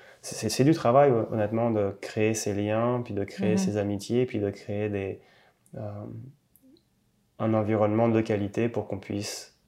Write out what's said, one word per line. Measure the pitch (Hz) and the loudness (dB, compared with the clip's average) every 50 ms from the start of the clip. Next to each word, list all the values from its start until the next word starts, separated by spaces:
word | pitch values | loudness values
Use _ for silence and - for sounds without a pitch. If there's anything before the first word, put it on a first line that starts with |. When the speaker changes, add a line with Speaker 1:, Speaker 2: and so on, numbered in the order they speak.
| - - - _ | -20 -20 -20 _
Speaker 1:
c'est, | - - - | -16 -12 -10
c'est, | - 113 107 | -6 -4 -2
c'est | - - 131 | 0 4 4
du | 151 160 | 4 4
travail, | 160 - 120 123 139 143 139 | 4 4 4 6 8 8 6
hon-, | 120 113 110 - - | 6 4 2 0 0
honnêtement, | 110 104 104 113 113 117 117 | -2 0 0 0 0 0 0
de | 113 107 101 98 98 - | 2 0 0 -2 -4 -8
créer | - - - 110 107 110 110 | -12 -8 -2 0 0 2 0
ces | 110 - 104 98 | 0 -2 -2 -2
liens, | 101 104 104 107 113 117 123 123 123 117 | -2 0 0 0 0 0 0 0 -2 -4
puis | - 101 | -4 -4
de | 101 98 | -4 -4
créer | - - 101 98 107 107 | -4 -4 -2 0 2 2
Speaker 2:
Mhm. | |
Speaker 1:
ces | 98 - - 104 | 2 2 0 0
amitiés, | 104 101 101 101 101 - - 117 123 127 | 0 0 -2 -2 -4 -4 -2 0 0 0
puis | 123 - 107 | 0 -2 -2
de | 104 101 | -2 -2
créer | 98 - - - 101 104 107 104 | -4 -6 -8 -8 -4 -4 -2 -2
des, | 101 98 98 95 - - - _ _ _ _ _ _ _ _ _ 156 | -2 -4 -4 -6 -8 -10 -16 _ _ _ _ _ _ _ _ _ -12
euh, | - 110 104 101 104 110 117 113 113 120 135 139 _ _ _ _ _ 262 262 302 _ _ _ _ _ _ _ _ _ _ _ _ - | -12 -10 -10 -10 -10 -12 -12 -12 -14 -14 -16 -20 _ _ _ _ _ _ -20 -20 _ _ _ _ _ _ _ _ _ _ _ _ -4
un | 110 110 110 | 0 2 2
environnement | 110 104 104 110 104 107 104 104 113 117 | 2 2 2 2 2 2 2 4 4 4
de | 117 110 110 | 4 4 2
qualité | 110 - 107 101 101 101 - 113 117 117 | 2 2 0 0 0 -2 0 -2 -2 0
pour | - 107 104 | -2 -4 -4
qu'on | - 101 98 | -4 -8 -8
puisse, | - - 101 101 101 - - - - - _ _ _ | -6 -6 -6 -6 -6 -8 -10 -12 -14 -18 _ _ _